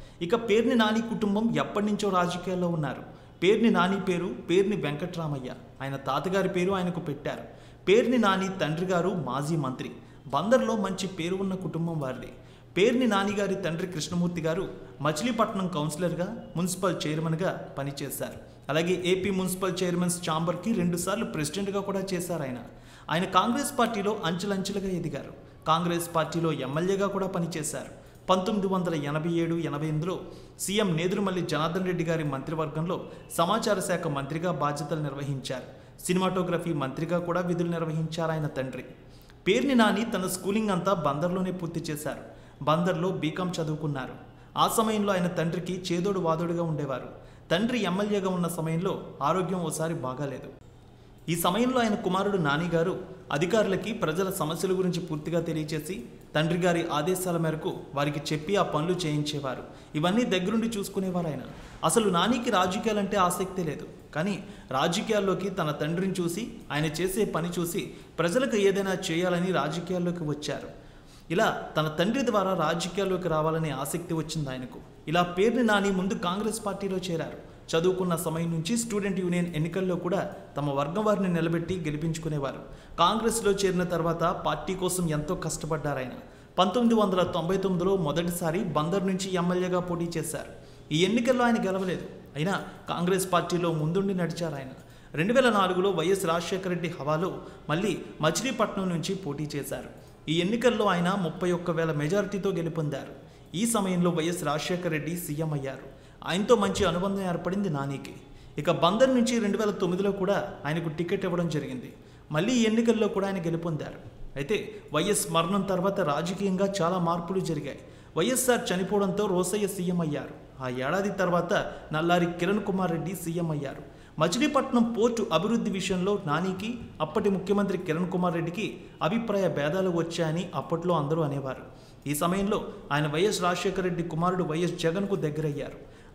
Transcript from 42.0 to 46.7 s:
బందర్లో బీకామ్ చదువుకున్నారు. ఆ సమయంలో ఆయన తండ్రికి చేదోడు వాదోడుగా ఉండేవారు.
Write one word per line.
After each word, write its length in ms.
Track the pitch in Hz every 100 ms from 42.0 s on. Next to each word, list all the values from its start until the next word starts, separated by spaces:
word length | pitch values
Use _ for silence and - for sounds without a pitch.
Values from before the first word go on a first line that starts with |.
| 143 120 - - - -
బందర్లో 460 | 143 - 175 160 185
బీకామ్ 440 | 165 147 156 180 175
చదువుకున్నారు. 520 | 156 151 156 139 123 123 - - - -
ఆ 100 | 165
సమయంలో 440 | - 220 214 202
ఆయన 140 | 185 175
తండ్రికి 560 | 175 165 180 170 180 -
చేదోడు 280 | 170 190 190
వాదోడుగా 420 | 165 160 170 170
ఉండేవారు. 460 | 170